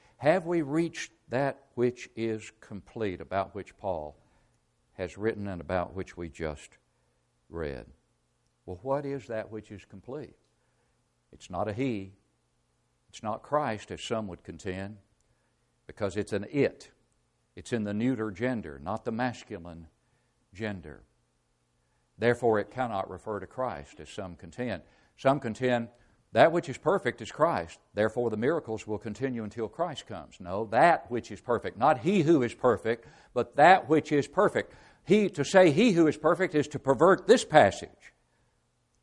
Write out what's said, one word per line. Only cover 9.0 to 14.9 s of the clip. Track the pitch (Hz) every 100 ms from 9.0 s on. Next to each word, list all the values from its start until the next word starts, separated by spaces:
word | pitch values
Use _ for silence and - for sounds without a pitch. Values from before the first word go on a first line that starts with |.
| 139
is | 139 -
that | 110 101
which | 110 101
is | 101 -
complete? | 98 - 147 95 _ _ _ _ _ _ _ _ _ _
It's | - -
not | 90 107
a |
he. | 104 135 107 95 98 _ _ _ _ _ _ _ _ _
It's | -
not | 107 113
Christ, | - 147 139 107 -
as | 87
some | - 113 104
would | 85
contend, | - 82 98 92 98